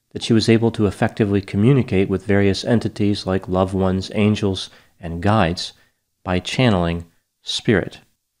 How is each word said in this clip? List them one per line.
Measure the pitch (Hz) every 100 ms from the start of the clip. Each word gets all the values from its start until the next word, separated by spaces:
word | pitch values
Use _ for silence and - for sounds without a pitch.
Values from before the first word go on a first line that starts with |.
| _
that | -
she | -
was | 113 101
able | 113 113
to | 110 104
effectively | - 113 - 107 101
communicate | 95 98 107 139 113 92 98
with | 95 -
various | 101 101 92 -
entities | 117 107 - 101 104 -
like | 95 95
loved | 92 95
ones, | 95 95 92 92 -
angels, | 104 107 104 92 - - _ _
and | - 85
guides | 98 110 85 90 - - _ _ _ _
by | - 90
channeling | - - 127 98 85 85 82 _ _ _
spirit. | - - - 101 - - _ _ _ _